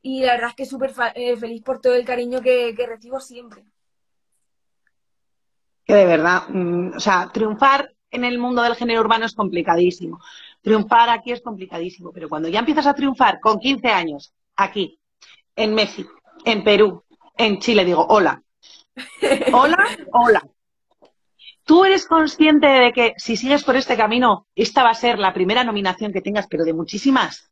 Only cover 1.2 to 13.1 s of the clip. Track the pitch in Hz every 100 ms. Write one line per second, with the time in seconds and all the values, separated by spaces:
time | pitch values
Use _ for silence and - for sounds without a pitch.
1.2 | 247 240 226 226 240 254 254 247 247 247
2.2 | 240 254 247 247 240 220 240 220 233 262
3.2 | 262 240 240 202 _ _ _ _ _ _
4.2 | _ _ _ _ _ _ _ _ _ _
5.2 | _ _ _ _ _ _ - 208 185 160
6.2 | 165 180 - 190 175 175 180 - 208 180
7.2 | 190 - 214 214 277 277 285 _ _ 240
8.2 | 247 247 247 247 240 233 240 226 220 226
9.2 | 226 - 202 170 170 170 180 175 170 175
10.2 | - - - _ - 214 208 233 233 233
11.2 | 240 240 240 202 185 170 175 175 170 -
12.2 | 156 151 165 196 247 302 285 285 277